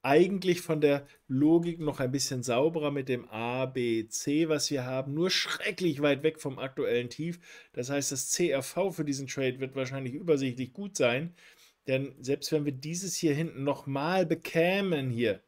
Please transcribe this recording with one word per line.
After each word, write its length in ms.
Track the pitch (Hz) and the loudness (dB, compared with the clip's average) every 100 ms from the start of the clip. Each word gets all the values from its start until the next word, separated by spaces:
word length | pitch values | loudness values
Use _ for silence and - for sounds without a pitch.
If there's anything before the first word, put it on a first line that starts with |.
Eigentlich 600 | 131 147 185 196 180 175 | 6 6 6 4 2 0
von 200 | - 156 | 2 2
der 280 | 147 143 139 - _ | 4 4 -2 -20 _
Logik 540 | 131 147 170 170 170 | 4 6 6 4 -2
noch 180 | 151 135 | -4 -2
ein 140 | 131 | -2
bisschen 320 | 135 - 131 | 0 -2 -4
sauberer 480 | 123 120 151 165 147 | 0 4 4 2 -2
mit 160 | 143 131 | -2 -2
dem 200 | 123 117 | -4 -4
A, 360 | 110 117 123 131 | -6 -4 -2 -2
B, 400 | 131 120 113 107 | -2 0 0 -2
C, 420 | - - 147 165 | -6 0 0 2
was 220 | 151 - | 2 0
wir 140 | 143 | -2
haben, 280 | 127 131 135 | -4 -4 -4
nur 180 | 147 185 | -2 0
schrecklich 720 | - - - 202 196 180 135 | 0 -2 -4 -6 -2 -2 2
weit 200 | 147 135 | 2 2
weg 180 | 156 156 | 0 -2
vom 200 | 147 131 | -10 -8
aktuellen 500 | 131 131 117 120 123 | -8 -4 0 0 -2
Tief. 300 | - 160 175 - - - | -6 -8 -8 -14 -20 -16
Das 180 | - 123 | -8 -4
heißt, 220 | 143 139 | -2 -2
das 160 | 135 - | -4 -4
C 220 | - 175 | 0 2
R 120 | 135 | 0
V 300 | 131 - 196 | -2 -2 -2
für 120 | 165 | -2
diesen 220 | 147 135 135 | -4 -4 -4
Trade 320 | - 131 131 | -2 -2 -2
wird 160 | 131 | -6
wahrscheinlich 400 | 131 127 135 131 | -6 -6 -4 -6
übersichtlich 580 | 139 170 147 135 123 127 | -6 2 2 2 -4 -8
gut 240 | - 202 - | -8 -10 2
sein, 380 | 127 123 170 - - - - _ - | 2 2 -2 -10 -20 -20 -20 _ -2
denn 260 | 131 139 135 | -2 -2 -10
selbst 320 | 127 139 - | -4 -2 0
wenn 120 | 156 | 0
wir 80 | 147 | 0
dieses 440 | 131 147 175 185 - | -4 -8 -6 -6 0
hier 180 | 170 | 2
hinten 300 | 143 165 123 | 2 -2 -2
nochmal 600 | 139 139 - 139 151 190 | -2 -2 -4 -2 0 2
bekämen 840 | 170 165 - 170 170 190 202 156 131 | 2 0 -2 2 2 2 0 0 -2
hier 320 | 117 117 95 | 0 2 0